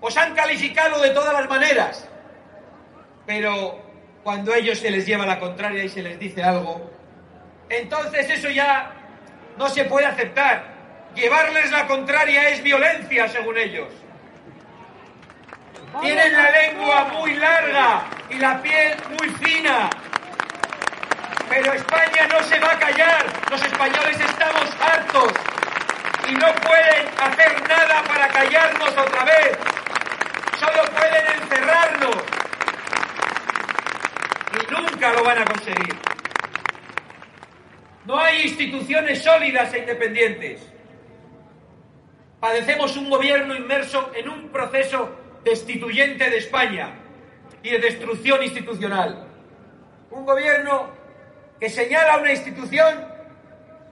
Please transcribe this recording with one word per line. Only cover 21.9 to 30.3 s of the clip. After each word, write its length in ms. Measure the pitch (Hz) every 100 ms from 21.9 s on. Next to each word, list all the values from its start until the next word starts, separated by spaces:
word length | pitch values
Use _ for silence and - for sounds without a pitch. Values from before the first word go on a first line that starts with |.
| 320 320 320 311
no 100 | 320
se 160 | 311 320
va 120 | 320
a 80 | 320
callar. 460 | 302 285 330 330 285 - -
Los 100 | -
españoles 560 | 185 - 269 294 302 294
estamos 480 | 294 - 320 - 294 -
hartos 540 | 320 320 320 277 226 - - - - - - - - - -
y 40 | 262
no 180 | 320
pueden 540 | 320 320 330 320 311 294 -
hacer 460 | 262 277 320 - -
nada 360 | 320 320 311
para 240 | 302 285 277
callarnos 600 | 269 269 302 320 320 302
otra 320 | 269 269 262 262
vez. 320 | 320 294 - - - - - - - -